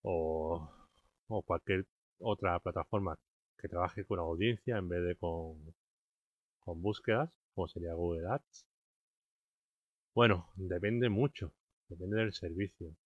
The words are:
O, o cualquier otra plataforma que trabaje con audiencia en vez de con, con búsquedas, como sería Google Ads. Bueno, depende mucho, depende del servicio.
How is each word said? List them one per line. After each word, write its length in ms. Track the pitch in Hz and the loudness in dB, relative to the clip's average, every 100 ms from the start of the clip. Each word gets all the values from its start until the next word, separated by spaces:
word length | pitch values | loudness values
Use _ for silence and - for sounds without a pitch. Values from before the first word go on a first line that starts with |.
O, 680 | - 87 80 80 78 85 78 - - _ _ _ _ | 2 2 2 0 0 -4 -6 -16 -20 _ _ _ _
o 140 | 107 | -6
cualquier 440 | - 85 - 95 - _ _ _ | 0 -2 0 -2 -2 _ _ _
otra 380 | 95 104 95 87 | -2 0 2 0
plataforma 600 | 92 87 80 107 95 78 _ _ _ - | -2 -4 -2 -2 -2 -6 _ _ _ -12
que 100 | - | -6
trabaje 380 | 87 90 - 98 | -2 -2 -2 -4
con 120 | 95 | -2
audiencia 600 | 82 82 110 113 - 110 | -2 2 0 0 -2 -2
en 100 | 92 | 0
vez 160 | 87 | 0
de 120 | 87 87 | 0 -2
con, 580 | 87 82 82 80 78 - _ _ _ _ _ _ _ _ | -2 -4 -6 -12 -18 -20 _ _ _ _ _ _ _ _
con 200 | - 85 | -8 -2
búsquedas, 500 | 92 107 - 113 165 _ _ | -2 0 2 2 2 _ _
como 140 | - 87 | -4 -4
sería 240 | - 85 | -4 -4
Google 360 | 82 87 82 87 | 0 0 0 -2
Ads. 380 | 135 _ - _ _ _ _ _ _ _ _ _ _ _ _ _ _ _ | -2 _ -20 _ _ _ _ _ _ _ _ _ _ _ _ _ _ _
Bueno, 360 | - 120 90 - | 6 6 6 0
depende 560 | 98 95 87 101 117 120 | -10 -4 0 0 2 2
mucho, 420 | 101 139 - 80 _ _ _ _ | 4 2 0 -10 _ _ _ _
depende 280 | 87 92 107 | -10 -2 0
del 160 | 110 | 0
servicio. 640 | - 87 85 98 _ 85 80 | -2 -6 -2 -4 _ -14 -14